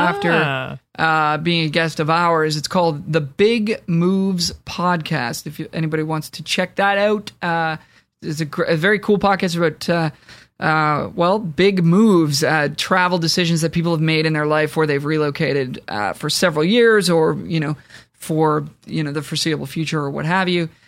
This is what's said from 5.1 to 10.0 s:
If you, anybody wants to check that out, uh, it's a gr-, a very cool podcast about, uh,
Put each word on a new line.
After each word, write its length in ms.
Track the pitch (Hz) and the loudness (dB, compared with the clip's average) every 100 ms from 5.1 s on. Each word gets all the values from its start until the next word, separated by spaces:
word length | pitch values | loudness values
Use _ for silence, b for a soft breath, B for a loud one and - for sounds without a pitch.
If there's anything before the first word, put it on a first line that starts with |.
| 156 120 - 160 | -4 -4 -6 -10
If 120 | 151 | -10
you, 80 | 156 | -8
anybody 300 | 170 160 156 | -4 -2 -2
wants 260 | 156 156 151 | -2 -4 -6
to 120 | - | -12
check 320 | 156 - 185 - | -6 -4 -4 0
that 220 | 196 202 | 0 2
out, 340 | 208 214 208 - | 2 0 -4 -8
uh, 360 | 175 165 160 156 b b b _ | -4 -2 -2 -6 b b b _
it's 180 | 165 151 | -8 -6
a 40 | 151 | -4
gr-, 180 | - | -2
a 140 | 165 160 | 0 2
very 220 | 185 208 | 2 0
cool 180 | 208 208 | 2 2
podcast 380 | 202 190 185 170 | 2 2 0 0
about, 320 | 170 156 - | -2 -2 -2
uh, 200 | 170 | 0